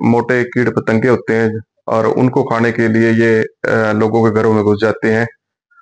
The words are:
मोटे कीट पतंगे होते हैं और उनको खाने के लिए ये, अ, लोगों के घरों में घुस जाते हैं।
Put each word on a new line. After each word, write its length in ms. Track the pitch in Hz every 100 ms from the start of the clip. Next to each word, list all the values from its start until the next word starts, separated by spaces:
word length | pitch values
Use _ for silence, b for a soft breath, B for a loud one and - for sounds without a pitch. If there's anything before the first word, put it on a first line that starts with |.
मोटे 420 | 117 117 117 123
कीट 240 | 123 123 123
पतंगे 400 | 123 - 110 127
होते 240 | 117 -
हैं 280 | 113 113 110 - _ -
और 180 | 113 110
उनको 380 | - 127 131
खाने 280 | 131 113 117
के 160 | 117 113
लिए 220 | 113 117
ये, 320 | 113 113 110
अ, 500 | 107 _ - 113 110
लोगों 320 | 107 110 113
के 120 | 113 104
घरों 160 | 113
में 120 | 110
घुस 160 | 104 104
जाते 300 | 110 104 110
हैं। 140 | 110 117 - _ _ _ b